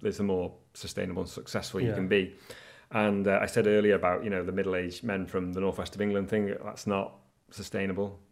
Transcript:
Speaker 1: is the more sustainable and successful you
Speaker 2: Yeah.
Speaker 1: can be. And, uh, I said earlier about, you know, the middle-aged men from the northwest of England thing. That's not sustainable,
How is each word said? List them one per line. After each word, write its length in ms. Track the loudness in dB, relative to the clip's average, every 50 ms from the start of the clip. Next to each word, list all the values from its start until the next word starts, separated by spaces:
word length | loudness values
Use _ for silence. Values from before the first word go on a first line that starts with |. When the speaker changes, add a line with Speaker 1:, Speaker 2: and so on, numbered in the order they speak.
| -4
Speaker 1:
is 140 | -4 -2
the 60 | 0 0
more 300 | 0 0 0 -2 -4 -6 -12 _ _ -16
sustainable 480 | -14 -12 -8 -6 -6 -6 -4 -4 -6
and 80 | -6 -6
successful 500 | -8 -12 -10 -6 -6 -6 -4 -4 -2 -2
you 80 | 0 0
Speaker 2:
Yeah. 60 | 0
Speaker 1:
can 120 | 0 2
be. 280 | 2 2 2 2 0 -6 -14 -18 -18 -18 -18 -20 -20 -20 -20 -12 _
And, 360 | 0 2 2 4 2 4 4
uh, 120 | 4 4 4
I 40 | 2
said 220 | 2 2 4 6
earlier 280 | 6 6 8 8 6 6
about, 280 | 6 4 2 2 2 0
you 60 | -2
know, 140 | -2 -2 -2
the 80 | -2
middle-aged 520 | -2 -2 0 0 0 -2 -2 -4 -6 -6 -4
men 220 | -4 -4 -4 -4
from 280 | -4 -4 -4 -2 -2 -2
the 60 | -2
northwest 360 | -2 -2 -2 -2 -6 -6 -4
of 60 | -2
England 280 | 0 0 0 0 0 0
thing. 260 | 0 0 0 0 -2 -4 -8
That's 240 | -10 -12 -6 -2
not 280 | 0 0 0 0 -4 -8 -14 _ _ _ _ _ _
sustainable, 680 | -14 -14 -10 -6 -4 -4 -2 -2 -2 -2 -4 -4 -6 -12 -16 _